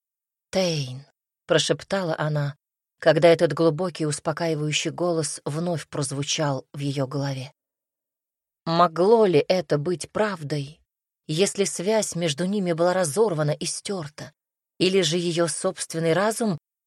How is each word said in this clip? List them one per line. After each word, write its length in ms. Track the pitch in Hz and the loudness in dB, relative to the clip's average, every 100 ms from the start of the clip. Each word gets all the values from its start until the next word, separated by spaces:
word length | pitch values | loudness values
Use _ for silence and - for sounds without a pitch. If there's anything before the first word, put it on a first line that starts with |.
| _ _ _ _ _ | _ _ _ _ _
Тейн", 540 | 190 180 156 131 127 143 _ _ _ - | -2 0 -2 -6 -10 -16 _ _ _ 0
прошептала 720 | 160 - 151 - 196 170 - | 2 2 -2 -4 -4 -2 -2
она, 380 | 151 151 143 - _ _ _ - | -2 -2 -4 -6 _ _ _ 0
когда 300 | 165 151 170 | 4 6 8
этот 240 | 165 165 | 6 4
глубокий 520 | 151 165 151 185 151 151 | 4 2 2 -2 -4 -4
успокаивающий 840 | 147 165 156 170 151 151 147 160 | -2 -4 -2 -2 -2 -2 -2 -4
голос 500 | 139 175 165 151 - 156 | -2 0 0 -2 -6 -8
вновь 420 | 151 175 156 - | -4 -4 -4 -6
прозвучал 800 | 156 139 139 143 - 147 131 - | -6 -6 -4 -4 -2 -2 -2 -6
в 60 | 143 | -8
её 280 | 143 139 135 | -4 -4 -4
голове. 460 | 139 139 135 135 _ _ _ _ _ _ _ _ _ _ _ 165 | -4 -6 -6 -10 _ _ _ _ _ _ _ _ _ _ _ -2
Могло 600 | 170 175 160 190 233 202 | 2 4 4 4 6 6
ли 180 | 147 - | 4 4
это 300 | 185 - 147 | 0 0 0
быть 340 | 160 170 - | 0 -4 -4
правдой, 720 | 190 214 180 143 147 139 - _ _ _ _ - | -2 -2 -4 -6 -6 -8 -14 _ _ _ _ -4
если 360 | 156 196 - | 0 0 0
связь 520 | 185 - 185 220 196 165 | -4 -4 -2 0 -2 -4
между 300 | 170 139 180 | -4 -2 -2
ними 280 | 208 180 | -2 -2
была 200 | 165 175 | 0 2
разорвана 580 | 185 165 185 220 156 147 | 2 0 0 0 0 -2
и 140 | 151 170 | -2 -6
стёрта, 680 | - - 190 147 - - _ _ _ _ - | -8 -8 -8 -8 -14 -18 _ _ _ _ -2
или 220 | 180 190 | 2 2
же 160 | 156 175 | 2 0
её 300 | 175 165 170 | -2 0 -2
собственный 640 | - 190 - - 165 165 | -2 -4 -6 -8 -2 0
разум 440 | 170 214 208 220 156 _ _ | 2 0 0 -2 -4 _ _